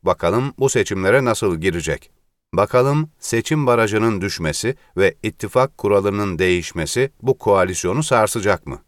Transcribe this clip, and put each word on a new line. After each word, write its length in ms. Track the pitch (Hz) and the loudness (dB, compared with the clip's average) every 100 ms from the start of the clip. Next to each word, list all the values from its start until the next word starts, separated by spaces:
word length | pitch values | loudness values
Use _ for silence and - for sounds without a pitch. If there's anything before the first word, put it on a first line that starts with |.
bakalım 500 | 92 87 85 107 139 - | 0 0 0 0 -2 -2
bu 100 | 135 | 0
seçimlere 560 | 127 98 95 95 127 123 | 0 -2 -2 2 2 2
nasıl 300 | 110 107 82 | 0 -2 0
girecek? 560 | 92 85 80 71 - _ _ _ _ | -2 -2 -4 -6 -8 _ _ _ _
Bakalım 560 | 85 104 123 135 147 156 _ | -2 2 2 2 0 -2 _
seçim 480 | - 113 - 156 135 | -4 -4 -2 -2 2
barajının 540 | 120 113 107 113 104 | 2 2 2 2 0
düşmesi 540 | 95 - 80 76 113 - _ - | -4 -4 -4 -4 -4 -6 _ 0
ve 180 | 95 - | 0 0
ittifak 540 | 107 - 104 127 131 - | -8 -6 -2 0 0 -2
kuralının 640 | 104 101 101 101 101 82 | 0 2 2 -2 -4 0
değişmesi 720 | 92 90 82 85 78 - 135 _ | 2 0 -2 -6 -4 -2 -2 _
bu 160 | 127 131 | -2 -2
koalisyonu 640 | - 98 90 92 90 113 | 2 2 2 -2 -2 -2
sarsacak 640 | 151 123 107 120 101 92 - | 0 2 2 0 -2 -2 -4
mı? 140 | 64 | -14